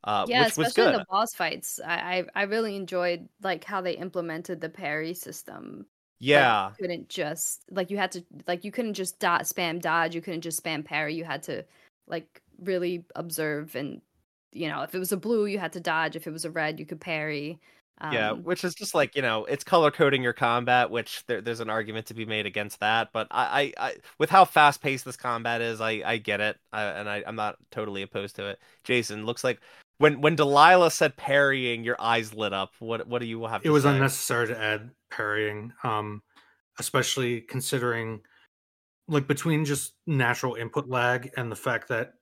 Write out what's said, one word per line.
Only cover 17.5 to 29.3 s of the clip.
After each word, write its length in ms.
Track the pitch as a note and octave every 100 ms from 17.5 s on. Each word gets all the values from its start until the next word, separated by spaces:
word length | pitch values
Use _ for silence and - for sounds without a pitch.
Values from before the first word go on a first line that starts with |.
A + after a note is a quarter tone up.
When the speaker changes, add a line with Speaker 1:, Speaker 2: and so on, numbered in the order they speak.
| E3 _ _ _ _ D#3
Speaker 1:
Yeah, 200 | B2+ G#2+
Speaker 2:
Um, 120 | -
Speaker 1:
which 200 | E3+ F3+
is 100 | F3+
just, 220 | - G3+ E3+
like, 200 | C#3 C#3+
you 60 |
know, 220 | B2+ A2 -
it's 180 | C#3
color 280 | - F3+ D3+
coding 320 | - D3 C3+
your 100 | B2
combat, 560 | A#2 B2 A#2+ B2 B2 A#2+
which 360 | A#2 A2 - -
there, 140 | A2+
there's 180 | A2+ A2+
an 100 | A2
argument 380 | A2 G#2+ A2 A2+
to 60 |
be 120 | A2+ A2
made 200 | G#2+ G#2
against 340 | G2 G#2 -
that, 320 | G#2 A2+ A2+
but 160 | A2 A2
I, 440 | - B2 C#3 C#3+ -
I, 100 | C3
I, 60 | - - _
with 120 | D3+
how 160 | G3 F3+
fast-paced 580 | - D3 C#3 D3 C3+
this 140 | - -
combat 420 | B2+ A#2 A#2 A#2
is, 200 | A#2 A2
I, 200 | A2 A2 E2+
I 120 | A#2
get 220 | G#2+ G2+
it, 180 | G#2+ - _
I, 120 | A2 G#2
and 240 | E2 G#2
I, 140 | G#2 -
I'm 80 | A2
not 220 | G#2+ - _
totally 300 | - G#2+ G2
opposed 360 | G2 - G2 -
to 100 | G2
it. 120 | G2 _ _ -
Jason, 400 | B2 A2+ G#2+
looks 180 | G#2+